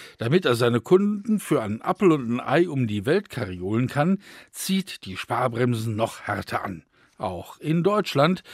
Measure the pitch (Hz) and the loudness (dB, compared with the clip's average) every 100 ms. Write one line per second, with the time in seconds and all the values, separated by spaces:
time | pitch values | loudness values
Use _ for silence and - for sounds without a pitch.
0 | - - 117 165 156 117 120 120 - 185 | -16 -6 0 2 2 2 4 2 4 4
1 | 202 208 214 214 - 147 107 110 - 185 | 4 -2 0 -2 0 0 0 -4 -2 2
2 | 196 156 117 120 113 143 180 139 117 104 | 4 4 2 -4 2 2 2 0 0 0
3 | 98 180 208 - 104 90 92 110 127 139 | 0 0 -2 -8 -8 -6 -2 0 0 2
4 | 156 196 - - - - - 190 180 - | 2 0 -4 -20 -20 -10 -2 -2 -4 -10
5 | - 95 - 117 127 117 123 117 117 104 | -12 -10 -6 -2 -2 0 0 0 -2 -2
6 | 113 - - 101 - 117 - 85 - _ | -2 -4 -6 -6 -4 -6 -6 -10 -14 _
7 | _ - 92 90 - - 147 165 170 208 | _ -8 -6 -6 -10 -10 -2 0 0 -2
8 | - 135 151 185 - | 0 2 2 2 -6